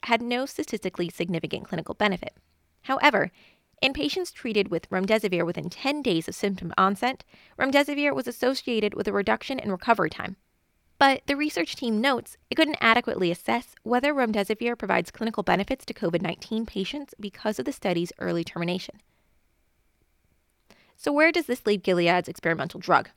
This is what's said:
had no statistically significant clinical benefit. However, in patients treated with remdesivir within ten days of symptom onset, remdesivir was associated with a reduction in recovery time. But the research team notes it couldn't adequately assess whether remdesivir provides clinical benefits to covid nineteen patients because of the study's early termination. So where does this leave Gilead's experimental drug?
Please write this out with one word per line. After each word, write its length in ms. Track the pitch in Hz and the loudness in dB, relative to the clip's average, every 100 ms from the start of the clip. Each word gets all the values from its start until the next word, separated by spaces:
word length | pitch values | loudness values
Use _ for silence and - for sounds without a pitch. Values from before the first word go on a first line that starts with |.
had 180 | - 233 | 0 0
no 240 | 240 247 269 | 0 -2 -2
statistically 640 | - 302 214 185 - 175 | -6 -6 -6 -6 -4 -6
significant 560 | - 175 170 156 - - | -4 -4 -2 -4 -6 -6
clinical 300 | 165 - - | -8 -8 -2
benefit. 400 | 208 202 - - _ _ _ _ | 0 0 -6 -16 _ _ _ _
However, 480 | - 269 285 240 - - - _ _ _ | -4 2 4 4 0 -4 -20 _ _ _
in 140 | 262 | -2
patients 380 | 277 294 381 359 | 0 -2 -2 -6
treated 380 | - 240 208 196 | -8 -2 0 0
with 200 | 170 - | -2 -4
remdesivir 560 | 185 190 220 208 180 170 | -2 2 2 2 0 0
within 240 | 170 156 | -4 -8
ten 320 | - 269 294 | -4 -4 -2
days 260 | 262 165 - | 0 0 -2
of 60 | |
symptom 400 | 175 202 190 165 - | -4 -4 -4 -4 2
onset, 440 | 190 202 240 269 - - _ - | 2 2 -2 -4 -12 -20 _ -4
remdesivir 520 | 262 277 294 285 285 | 2 4 2 0 0
was 160 | 269 247 | 0 -4
associated 680 | - 247 269 - 226 208 - | -2 0 0 -2 0 0 -2
with 120 | 202 | -2
a 60 | |
reduction 460 | 202 202 220 - 262 | 0 0 0 -2 -6
in 120 | - | -6
recovery 380 | 185 - 226 - | -4 2 2 2
time. 260 | - - 196 _ _ _ _ _ _ | -2 -10 -12 _ _ _ _ _ _
But 240 | 277 262 - | 4 4 0
the 80 | 285 | -2
research 400 | 302 349 330 - | -2 -2 -4 -4
team 260 | 240 214 | -2 2
notes 360 | 262 247 - - _ | 2 0 -4 -18 _
it 60 | - | 2
couldn't 240 | 311 302 | 2 4
adequately 480 | 226 226 240 - 180 | 4 4 2 0 0
assess 460 | 170 - 233 - - | 0 -2 -2 -4 -12
whether 320 | - 247 277 285 | -2 0 2 2
remdesivir 600 | 240 214 196 214 233 233 | 2 0 0 -2 -2 -4
provides 320 | 196 196 170 | 0 0 0
clinical 320 | - 226 214 | -4 -4 -2
benefits 420 | 185 185 196 269 - | 0 0 0 -6 -8
to 80 | |
covid 300 | 220 190 170 | -4 -2 0
nineteen 420 | 175 - - 220 226 | -2 -6 -6 -6 -4
patients 480 | 202 190 294 277 - | -6 -6 -8 -12 -14
because 400 | 202 - - 214 | -14 -6 -4 -2
of 60 | 254 | -4
the 60 | |
study's 400 | - 202 170 175 - | -4 -2 -2 -2 -6
early 260 | 180 170 | -4 -2
termination. 520 | 170 - 175 180 - - _ _ _ _ _ _ _ _ _ _ _ _ _ _ _ _ _ - _ _ | -4 -6 -4 -4 -6 -16 _ _ _ _ _ _ _ _ _ _ _ _ _ _ _ _ _ -20 _ _
So 160 | - | 0
where 200 | 294 320 | 4 4
does 140 | 339 302 | 4 -2
this 220 | 247 - | -2 0
leave 160 | 208 | 2
Gilead's 440 | 185 175 170 180 180 | 2 4 4 4 0
experimental 520 | - 170 165 147 - | -4 -2 -2 -4 -6
drug? 320 | 185 156 - | 4 4 4